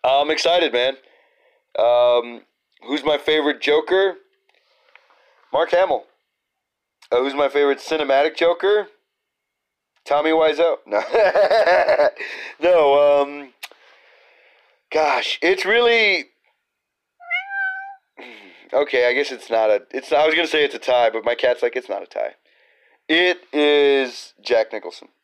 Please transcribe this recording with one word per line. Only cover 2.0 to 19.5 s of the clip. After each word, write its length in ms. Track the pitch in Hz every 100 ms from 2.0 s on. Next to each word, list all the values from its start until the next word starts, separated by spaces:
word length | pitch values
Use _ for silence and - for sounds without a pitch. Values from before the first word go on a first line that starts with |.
| 123 120 120 120 _ _ _ _
who's 200 | - 147
my 140 | 147 147
favorite 420 | - 156 147 143
Joker? 560 | 143 151 156 185 196 170 _ _ _ _ _ _ _ _ _ _ _ _ _
Mark 200 | 135 165
Hamill. 340 | 175 185 127 - _ _ _ _ _ _ _ _ _ _
Uh, 60 | 120
who's 160 | 135
my 160 | 139 143
favorite 300 | 143 143 139
cinematic 580 | - 160 143 135 151 156
Joker? 500 | 247 254 190 208 196 _ _ _ _ _ _ _ _ _ _ _ -
Tommy 260 | 143 156
Wiseau. 460 | 160 156 147 165 147 -
No. 160 | 104
<laughs> 1080 | - 233 196 190 196 220 170 180 - 156 143 - - - - -
No, 600 | 165 175 147 143 147 143
um, 320 | 143 143 135 _ - _ _ _ _ _ _ _ _ _ _ _ _
gosh, 480 | 156 151 135 - -
it's 240 | 165 190 185
really, 600 | 226 240 233 214 180 - _ _ _ _ _ _ _ _ _ 698 719 784 784 762 762 784 807 _ _ - 110 98 - -
okay, 360 | 131 147 131 123
I 60 |
guess 180 | 127 139
it's 180 | 127
not 200 | -